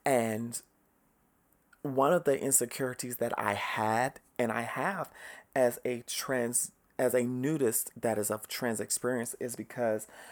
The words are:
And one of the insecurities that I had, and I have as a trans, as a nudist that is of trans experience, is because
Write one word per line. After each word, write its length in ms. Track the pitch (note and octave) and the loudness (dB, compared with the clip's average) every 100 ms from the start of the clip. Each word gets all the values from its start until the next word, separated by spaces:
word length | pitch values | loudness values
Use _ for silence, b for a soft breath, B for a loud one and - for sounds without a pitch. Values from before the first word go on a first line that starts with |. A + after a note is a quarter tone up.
| C#3+ | 2
And 560 | B2+ A2+ A2 A#2 - - _ _ _ _ _ _ _ _ _ _ _ | 2 2 -2 -4 -8 -12 _ _ _ _ _ _ _ _ _ _ _
one 320 | D3 C3 C#3+ | -2 4 6
of 100 | F3 | 6
the 160 | D3 C#3 | 4 2
insecurities 760 | C#3 C3+ A#2+ - C3 B2 B2 B2 | 2 0 0 -4 -6 -4 -8 -4
that 200 | A#2 - | -4 0
I 160 | G#2+ G2+ | 0 0
had, 680 | - - A2 A2+ C3 - _ - | -2 0 2 2 0 -4 _ -2
and 100 | A#2 | -2
I 120 | A2+ | 0
have 480 | A#2 - D#3+ F#3+ C#3+ B B B B | -4 -4 -4 -4 -8 B B B B
as 240 | C3+ B2 - | 4 4 4
a 200 | B2+ A#2+ - | -4 -4 -6
trans, 640 | - - B2+ A#2+ A#2+ - _ _ - | -8 -2 0 0 0 -4 _ _ 0
as 160 | B2+ | 2
a 100 | B2+ | 4
nudist 680 | A#2+ B2+ C#3 D#3 A#2+ - - - | 2 0 0 2 2 2 -4 -2
that 180 | A#2 G#2+ | 0 0
is 140 | G#2 | 0
of 160 | G#2+ - | -2 -4
trans 320 | - B2 G#2+ | -4 -2 -2
experience, 560 | - - B2+ B2+ A#2 - | -2 -2 0 -2 -4 -6
is 200 | B2+ - | -6 -6
because 500 | - - A#2 G#2+ - B B | -10 -2 0 0 -4 B B